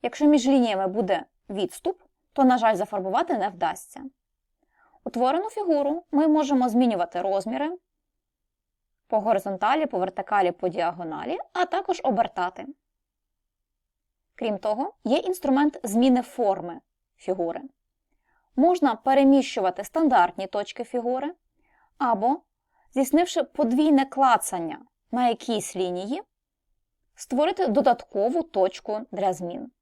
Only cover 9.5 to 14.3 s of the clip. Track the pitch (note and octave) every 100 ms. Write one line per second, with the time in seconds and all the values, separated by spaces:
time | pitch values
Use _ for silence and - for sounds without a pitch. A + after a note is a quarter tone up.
9.5 | C#4+ G#3+ C#4+ D#4 F#3 F#3 F#3 F#3+ G#3 F#3
10.5 | F3 F#3 E3+ E3+ E3 E3+ D3+ - F4 -
11.5 | - F4+ F4+ F#4+ F4 - G3+ - - F3+
12.5 | - C4 D4 _ _ _ _ _ _ _
13.5 | _ _ _ _ _ _ _ _